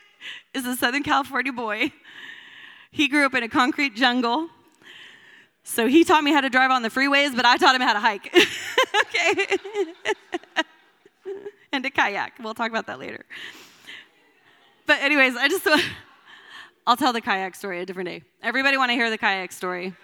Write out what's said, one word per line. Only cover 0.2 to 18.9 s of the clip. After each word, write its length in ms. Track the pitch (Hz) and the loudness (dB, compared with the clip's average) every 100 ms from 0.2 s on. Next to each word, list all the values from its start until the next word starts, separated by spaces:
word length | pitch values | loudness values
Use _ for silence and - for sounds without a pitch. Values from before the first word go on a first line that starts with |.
| - - - | -16 -16 -10
is 120 | 269 247 | -8 -6
a 100 | 247 | -2
Southern 280 | 254 269 | -2 -2
California 500 | 294 277 269 269 254 | 0 -2 -2 -4 -4
boy. 380 | 247 226 214 262 - - - - - - - - - - | -4 -4 -2 -4 -6 -20 -20 -18 -18 -20 -20 -20 -20 -12
He 160 | - 285 | -4 0
grew 180 | 294 277 | 2 2
up 80 | 262 | 0
in 80 | |
a 60 | 226 | -2
concrete 460 | 294 254 311 277 208 | 0 0 0 -4 0
jungle. 540 | 254 247 240 247 330 - _ _ - - - - - - _ _ | 2 2 0 0 -4 -10 _ _ -20 -20 -20 -20 -20 -20 _ _
So 240 | - - 233 | -10 -2 4
he 160 | 302 | 4
taught 200 | 339 311 | 6 4
me 80 | 294 | 4
how 100 | 294 | 2
to 80 | 262 | 2
drive 220 | 254 262 | 2 2
on 100 | 262 | 2
the 80 | 226 | 0
freeways, 460 | - 277 277 285 240 | 0 2 4 2 2
but 100 | 240 | 4
I 120 | 247 | 6
taught 180 | 320 254 | 4 4
him 60 | |
how 120 | 247 | 2
to 60 | 208 | 2
hike. 360 | 226 202 - - | 0 -2 2 4
<laughs> 60 | - - - - 508 415 | 4 0 -4 0 2 2
Okay? 640 | - 440 339 320 392 381 | 0 0 0 0 0 -2
<laughs> 40 | 392 415 330 349 - - - 349 - - - _ _ _ _ _ 381 392 403 - _ | -4 -6 -6 -6 -6 -6 -6 -12 -10 -8 -8 _ _ _ _ _ -14 -14 -14 -20 _
And 120 | 262 262 | -6 -4
a 40 | |
kayak. 440 | 294 233 196 117 - | 0 0 -2 -8 -10
We'll 140 | 220 | -12
talk 160 | 226 226 | -6 -4
about 180 | 226 - | -4 -8
that 120 | 131 | -10
later. 260 | - - - - - - - - - - - _ _ _ _ _ _ _ - | -12 -14 -16 -18 -18 -18 -20 -20 -20 -20 -20 _ _ _ _ _ _ _ 0
But 160 | 285 | 2
anyways, 340 | 277 294 262 247 | 4 4 4 2
I 120 | 277 | 0
just 160 | 370 392 | 0 2
wa-, 120 | 302 - - - _ - - - - - _ - | 2 2 -6 -20 _ -20 -20 -20 -20 -20 _ -2
I'll 80 | 240 | 2
tell 160 | 262 | 2
the 100 | 233 | 0
kayak 340 | 226 190 190 - | -2 -4 -4 -8
story 260 | 202 175 | -10 -8
a 40 | 185 | -8
different 220 | 180 180 | -8 -10
day. 160 | 170 - _ | -10 -18 _
Everybody 360 | 226 240 277 269 | -6 0 0 2
wanna 160 | 247 | 0